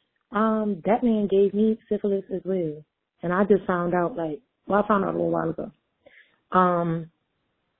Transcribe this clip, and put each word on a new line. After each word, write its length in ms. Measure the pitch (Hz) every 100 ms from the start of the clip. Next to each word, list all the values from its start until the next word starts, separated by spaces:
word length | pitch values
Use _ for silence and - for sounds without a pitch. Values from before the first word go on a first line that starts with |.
| _ _ -
Um, 480 | 208 220 220 214 175 180
that 180 | 233
man 240 | 240 220 202
gave 240 | 196 202
me 240 | 202 220 220 -
syphilis 360 | 208 202 196 190
as 60 | 185
well, 380 | 180 190 160 151 - _ _ _
and 100 | 170
I 120 | 180
just 200 | 208 196 196
found 280 | 180 175
out, 220 | 180 170 -
like, 240 | 165 147 _ _ -
well, 160 | 202
I 60 | 202
found 160 | 202
out 60 | 175
a 80 | 170
little 120 | 170
while 200 | 170 165
ago. 200 | 165 - - _ _ _ _ _ _ -
Um, 580 | 185 180 175 170 165 165 _ _ _ _ _ _